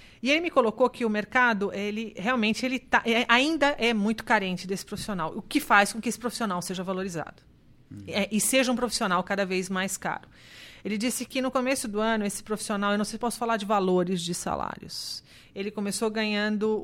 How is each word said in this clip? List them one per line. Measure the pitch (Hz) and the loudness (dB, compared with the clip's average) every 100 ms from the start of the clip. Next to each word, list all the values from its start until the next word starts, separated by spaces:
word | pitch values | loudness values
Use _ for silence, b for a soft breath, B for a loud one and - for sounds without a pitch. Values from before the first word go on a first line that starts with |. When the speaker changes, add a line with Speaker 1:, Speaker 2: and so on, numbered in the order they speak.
| B B | B B
Speaker 1:
E | 240 | 2
ele | 302 | 2
me | 339 | 2
colocou | - 226 214 247 | 2 2 4 2
que | - 233 | 2 0
o | |
mercado, | 208 208 254 247 214 196 | 0 0 4 4 4 0
ele | - 208 214 226 - | -2 -4 -4 -6 -6
realmente, | 190 254 214 220 254 | -2 2 2 2 0
ele | 254 | -2
tá, | - 233 233 | 0 2 4
é, | 233 247 | 2 4
ainda | 233 285 330 277 285 | 4 4 4 2 4
é | 226 | 2
muito | 226 202 220 | 2 2 0
carente | - 220 190 180 185 | 2 2 2 -4 -4
desse | 190 - | -6 -6
profissional, | 202 - 190 160 - | -8 -6 -4 -4 -6
o | |
que | - 294 | -4 -2
faz | - 214 202 | 4 6 6
com | 226 | 2
que | 233 | -4
esse | - | -4
profissional | 240 - 220 180 | -4 -4 -2 -2
seja | 175 185 | -4 -6
valorizado. | 185 185 190 170 - - - - - - - | -4 -4 -4 -6 -8 -12 -20 -20 -20 -20 -18
Speaker 2:
Hum. | 101 98 | -14 -6
Speaker 1:
É, | - 196 | -2 0
e | 214 | 0
seja | - 262 247 | 2 4 4
um | 240 | 2
profissional | 247 - 214 180 | 0 0 0 0
cada | 180 196 196 | 0 -2 0
vez | 185 185 | -2 -2
mais | 190 190 - | -2 -2 -4
caro. | 185 - - B B B B B 196 | -4 -6 -8 B B B B B -6
Ele | 208 | -2
disse | 247 - 240 | -2 -2 -4
que | 262 | -2
no | 254 | -2
começo | 254 247 269 240 | 0 0 0 -2
do | 202 | -2
ano, | 220 220 | 0 0
esse | 202 - | 0 -4
profissional, | - 208 - 208 202 | -6 -6 -2 -2 0
eu | 208 | 0
não | |
sei | 208 | -2
se | 220 | -2
posso | 240 - | -4 -2
falar | 233 226 | -2 -2
de | 202 | 2
valores | 214 185 180 180 185 | 2 4 2 2 0
de | 170 175 | -2 -6
salários, | - 71 - - - - - - B B B 202 | -4 -4 -4 -8 -12 -12 -10 -12 B B B -8
ele | 202 | -8
começou | 208 202 196 220 | -4 -4 -2 -2
ganhando | 214 214 208 214 214 214 214 | 0 0 0 0 0 0 0